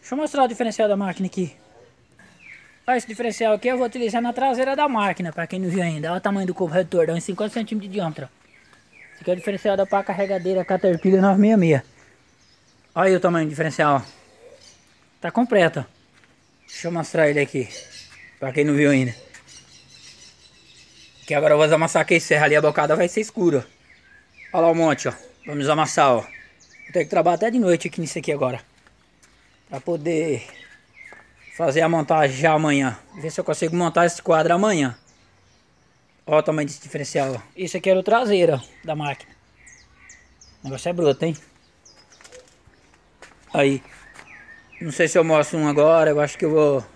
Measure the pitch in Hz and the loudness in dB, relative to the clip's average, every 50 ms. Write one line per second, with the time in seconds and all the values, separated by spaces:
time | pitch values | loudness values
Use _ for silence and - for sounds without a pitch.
0 | _ - 254 269 311 302 - 294 262 247 233 - 247 226 208 - 220 208 202 196 | _ -8 -6 -6 -6 -4 0 0 0 0 0 -4 -4 -4 -2 0 0 0 0 0
1 | 202 190 175 - 190 180 - - 180 151 - _ _ _ _ - - _ _ _ | -2 -6 -4 -6 -8 -8 -4 -6 -6 -6 -8 _ _ _ _ -20 -20 _ _ _
2 | _ _ _ _ - - _ _ - - - - - _ _ _ _ - 254 247 | _ _ _ _ -20 -20 _ _ -20 -20 -20 -20 -20 _ _ _ _ -2 -2 -2
3 | - - 220 202 240 233 208 - 233 220 214 202 220 247 254 247 254 240 - 254 | -2 -6 -10 -6 -6 -6 -4 -2 0 0 0 2 0 -2 -2 0 -2 -4 -4 -4
4 | 240 220 196 233 233 240 240 254 254 269 247 233 262 269 277 277 294 285 262 220 | -6 -2 -2 -2 -2 -2 -2 -2 0 0 0 0 -2 -2 0 0 0 0 0 0
5 | 202 196 170 - 185 165 156 - 165 160 - 185 190 180 170 190 180 170 160 151 | 0 -2 -2 -4 -6 -8 -6 -8 -8 -8 -6 -6 -4 -4 -2 -2 -2 -2 -4 -6
6 | 147 160 175 185 - 208 202 196 190 180 175 - 190 170 151 185 185 170 - 180 | -6 -6 -6 -4 -2 -2 -2 -2 -4 -4 -4 -4 -4 -2 -2 -2 -2 0 0 0
7 | 165 156 165 170 165 - 185 180 208 214 208 240 220 214 226 214 190 202 185 208 | 0 0 -2 -6 -6 -8 -8 -6 -6 -6 -6 -8 -8 -6 -8 -8 -8 -8 -8 -6
8 | 180 160 151 - 139 131 _ _ _ _ _ _ _ _ _ _ _ _ _ - | -6 -6 -8 -10 -14 -16 _ _ _ _ _ _ _ _ _ _ _ _ _ -20
9 | - - - - - - 180 180 165 214 196 185 - 214 196 190 196 185 - 196 | -20 -20 -20 -12 -4 -4 -4 -2 -2 -6 -8 -4 -2 -2 0 0 0 0 0 -2
10 | 196 - 196 175 202 190 202 185 170 180 190 185 175 - 190 185 - 190 175 160 | -2 -4 -4 -4 -4 -4 -4 -4 -2 -2 -2 -2 -2 -2 -2 0 2 2 0 2
11 | - 190 190 190 185 196 196 190 202 208 226 208 180 165 151 131 - _ _ _ | 2 2 4 6 4 4 6 6 6 6 6 4 4 4 4 2 0 _ _ _
12 | - _ _ _ _ _ _ _ _ _ _ _ _ _ _ _ _ _ _ 165 | -20 _ _ _ _ _ _ _ _ _ _ _ _ _ _ _ _ _ _ 0
13 | 180 190 190 180 - 180 170 165 160 151 151 139 160 156 135 - 156 147 143 135 | 2 2 2 2 2 2 0 0 -2 -4 -4 -4 -6 -6 -2 0 2 2 2 0
14 | 117 - - - _ _ _ _ - - - - - - _ _ _ _ _ _ | 0 -6 -18 -20 _ _ _ _ -20 -20 -20 -20 -20 -20 _ _ _ _ _ _
15 | _ _ _ _ - 175 - - 247 247 240 202 175 160 - 156 123 - _ _ | _ _ _ _ -10 -4 0 0 0 2 4 2 2 2 0 -4 -10 -10 _ _
16 | _ _ _ _ _ _ _ _ _ _ _ _ _ _ - - - 170 175 170 | _ _ _ _ _ _ _ _ _ _ _ _ _ _ -20 -10 -8 -6 -6 -6
17 | 156 - - 170 156 147 147 147 143 - - 139 123 - - - - - - - | -6 -4 0 2 2 2 2 0 -2 -2 -4 -6 -6 -6 -10 -18 -20 -20 -20 -20
18 | - - - - - - _ _ - 135 127 143 147 151 147 139 147 143 143 135 | -20 -20 -20 -20 -20 -20 _ _ -10 -6 -2 0 0 2 2 2 2 4 2 2
19 | 131 123 117 - - - - - _ - - - - _ - - _ _ - - | 0 -2 -6 -12 -18 -20 -20 -20 _ -20 -20 -20 -20 _ -20 -20 _ _ -20 -20
20 | - - - - - - _ _ _ - _ _ _ _ - - - _ _ - | -20 -20 -20 -20 -20 -20 _ _ _ -20 _ _ _ _ -20 -20 -20 _ _ -20
21 | - - _ _ - - 156 147 151 151 151 147 156 151 160 156 160 165 - 165 | -20 -20 _ _ -8 -4 -2 0 4 4 4 6 6 4 4 2 2 2 2 0
22 | 156 - 185 165 - - 160 147 151 147 147 151 147 151 147 - 151 147 151 165 | 2 2 0 0 2 2 2 2 4 4 4 4 2 2 2 2 0 2 2 2
23 | 175 175 - 214 214 214 - - 185 170 156 131 117 - _ _ _ _ - _ | 0 0 -2 -4 -6 -6 -4 0 0 2 2 0 -4 -4 _ _ _ _ -20 _
24 | _ _ - - _ _ _ - - - - 180 165 170 165 165 165 160 143 147 | _ _ -20 -20 _ _ _ -20 -20 -6 -2 2 2 2 4 4 2 2 0 0
25 | - 135 117 - - - - _ _ - 147 143 139 139 151 151 156 135 - - | -2 -8 -8 -8 -18 -20 -20 _ _ -10 -8 -4 -2 0 0 0 0 0 2 2
26 | 151 139 127 113 104 - - - - - _ _ _ _ _ - - - - 180 | 4 4 4 2 0 -6 -16 -20 -20 -20 _ _ _ _ _ -20 -20 -6 -4 -4
27 | 151 - - 185 156 175 175 165 208 233 226 254 226 180 175 165 - - - - | -2 0 0 2 2 2 2 2 0 0 0 0 2 2 2 0 0 -8 -8 -8
28 | 165 143 - 170 151 - 151 143 131 127 123 123 - _ _ _ _ _ _ _ | -8 -8 -8 -8 -6 -6 -4 -2 -2 -4 -4 -8 -12 _ _ _ _ _ _ _
29 | _ _ _ _ _ _ _ _ _ _ _ _ _ _ - 135 - - 170 160 | _ _ _ _ _ _ _ _ _ _ _ _ _ _ -16 -12 -6 -6 -6 -4
30 | 147 170 170 156 160 160 143 120 - - - - - - - - _ _ _ - | -4 -4 -2 -2 -2 -2 -4 -6 -6 -14 -20 -20 -20 -20 -20 -20 _ _ _ -20
31 | - - - - - _ _ _ - - - - 165 160 135 160 165 160 170 160 | -20 -20 -20 -20 -20 _ _ _ -20 -20 -8 -4 -2 0 2 2 2 2 0 0
32 | 151 - 170 156 151 139 131 127 151 160 156 151 156 151 143 139 135 127 113 - | 0 0 2 2 2 0 0 0 0 2 2 2 2 2 0 0 0 -2 -4 -8
33 | - _ - - 147 160 - - 175 - 156 - - 160 165 175 175 165 160 175 | -16 _ -20 -14 -14 -12 -8 -8 -4 -4 -4 -2 -2 -2 -2 -2 -2 0 2 2
34 | 175 175 170 - - - 170 156 156 170 170 175 202 214 202 165 143 131 117 - | 2 2 0 -4 0 2 2 2 4 2 2 2 2 0 0 0 -2 -2 -4 -10
35 | _ _ _ _ _ _ _ _ _ _ _ _ _ _ _ _ _ _ _ _ | _ _ _ _ _ _ _ _ _ _ _ _ _ _ _ _ _ _ _ _
36 | _ _ _ _ _ - 156 156 156 - 156 156 151 139 139 - - - - 151 | _ _ _ _ _ 0 2 2 2 2 -2 -2 -4 -6 -8 -14 -18 -12 -10 -10
37 | 143 - - 156 139 135 131 117 - - _ - 190 165 - 190 - 190 190 185 | -10 -4 -4 -2 -2 -2 -4 -8 -12 -16 _ -12 -10 -8 -8 -4 2 2 2 2
38 | 180 208 208 226 262 214 208 190 - - 151 135 - - - - - 160 156 151 | 2 2 0 2 2 2 2 4 4 4 2 0 -4 -10 -20 -20 -10 -8 -6 -6
39 | 151 143 139 - - _ - _ _ _ _ _ _ - - - - _ _ _ | -6 -8 -8 -10 -14 _ -20 _ _ _ _ _ _ -20 -20 -20 -20 _ _ _
40 | - - - - _ _ _ _ - - _ _ - 139 135 127 - 175 175 175 | -20 -20 -20 -20 _ _ _ _ -20 -20 _ _ -14 -12 -12 -8 -6 -6 -4 2
41 | 170 147 135 - - 165 160 - - _ _ _ _ _ _ _ _ - _ _ | 2 2 2 2 -2 -4 -4 -6 -12 _ _ _ _ _ _ _ _ -20 _ _
42 | _ _ - _ - - - - - _ _ _ _ _ _ _ _ _ _ _ | _ _ -20 _ -20 -20 -20 -20 -20 _ _ _ _ _ _ _ _ _ _ _
43 | _ _ _ _ - - _ _ _ _ - 147 143 139 139 131 - - - - | _ _ _ _ -20 -20 _ _ _ _ 0 2 2 2 2 -2 -6 -14 -20 -20
44 | - - - - - - - - - - - - _ _ - - 170 165 143 - | -20 -20 -20 -20 -20 -20 -20 -20 -20 -20 -20 -20 _ _ -18 -14 -12 -12 -2 -2
45 | 175 156 - 185 160 165 160 151 147 - - 165 151 151 147 147 147 156 165 165 | -2 2 4 2 2 4 4 2 2 0 -2 -2 0 0 2 4 4 6 6 4
46 | 156 156 147 147 147 143 - - - 160 151 160 151 147 143 135 113 - _ | 4 2 2 0 0 -2 -4 -4 -4 0 2 2 2 2 2 0 -4 -8 _